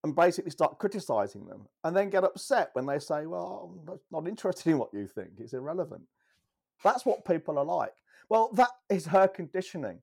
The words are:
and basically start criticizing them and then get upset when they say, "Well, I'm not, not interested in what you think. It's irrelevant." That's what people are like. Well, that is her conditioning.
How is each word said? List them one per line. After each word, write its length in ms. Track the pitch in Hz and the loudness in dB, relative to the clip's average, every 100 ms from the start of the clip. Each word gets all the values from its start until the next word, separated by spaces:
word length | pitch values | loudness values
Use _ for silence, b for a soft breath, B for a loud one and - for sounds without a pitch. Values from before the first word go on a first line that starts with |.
and 100 | 156 | 0
basically 360 | 147 180 175 175 | 4 4 4 -6
start 280 | - 160 - | 0 0 2
criticizing 640 | 202 202 - 113 98 101 | -4 -4 -2 0 0 -6
them 220 | 90 104 101 _ | -16 -18 -20 _
and 100 | 160 | 0
then 160 | 180 202 | 0 2
get 140 | 190 | 2
upset 460 | 185 - - 247 156 | 2 -2 0 2 2
when 140 | 127 | -2
they 140 | 135 143 | -2 -4
say, 260 | 143 151 | -2 -6
"Well, 500 | 156 175 175 - 170 180 | -4 -8 -8 -10 -14 -16
I'm 60 | |
not, 120 | 151 - _ 165 | -16 -16 _ -6
not 60 | 165 | -6
interested 400 | 214 196 180 165 | -4 -4 0 2
in 60 | 147 | 2
what 160 | 113 | 0
you 140 | 101 101 | -6 -8
think. 240 | - 87 98 | -10 -12 -16
It's 140 | 113 | -10
irrelevant." 500 | 127 139 180 170 - - _ _ _ _ _ _ _ | -8 -6 -6 -6 -10 -20 _ _ _ _ _ _ _
That's 220 | 196 247 | 0 2
what 200 | 254 - | -2 -2
people 320 | - 165 - 147 | 0 -2 0 -2
are 60 | |
like. 280 | 147 175 - _ _ b b | 0 -2 -4 _ _ b b
Well, 220 | 220 226 | 2 4
that 160 | 220 247 - _ | 4 4 2 _
is 180 | 196 156 | -2 4
her 200 | 190 190 | 6 6
conditioning. 720 | 190 160 185 185 175 113 87 | 2 -6 -6 -6 -8 -8 -8